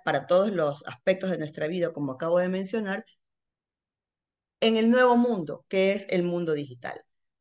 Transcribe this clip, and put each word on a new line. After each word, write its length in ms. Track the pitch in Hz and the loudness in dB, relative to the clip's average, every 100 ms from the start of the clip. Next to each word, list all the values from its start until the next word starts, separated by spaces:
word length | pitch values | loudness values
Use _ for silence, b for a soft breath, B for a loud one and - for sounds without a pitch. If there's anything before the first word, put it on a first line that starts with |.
para 240 | - 143 - | -2 -2 2
todos 240 | 180 202 | 2 2
los 340 | 185 147 143 - | 0 -2 -2 -10
aspectos 460 | - - 190 190 | -6 -2 0 0
de 60 | 165 | -4
nuestra 280 | 151 147 151 | -6 -6 -6
vida, 260 | 180 165 | -2 -4
como 200 | 165 143 | -4 -8
acabo 260 | 131 165 175 | -6 -2 0
de 100 | 185 | 0
mencionar, 560 | 185 190 226 202 202 - b _ _ _ _ _ _ _ _ _ _ _ _ _ - | -2 -4 -6 -4 -6 -10 b _ _ _ _ _ _ _ _ _ _ _ _ _ -2
en 160 | 226 226 | 0 4
el 120 | 226 | 4
nuevo 280 | 247 254 240 | 6 6 4
mundo, 460 | 240 214 151 - - | 2 0 -4 -10 -4
que 260 | 190 190 | 2 2
es 120 | 202 - | 2 -2
el 120 | 185 | -2
mundo 300 | 175 175 170 | 0 -2 -2
digital. 480 | 147 143 123 - - _ _ _ _ | -2 -4 -10 -12 -12 _ _ _ _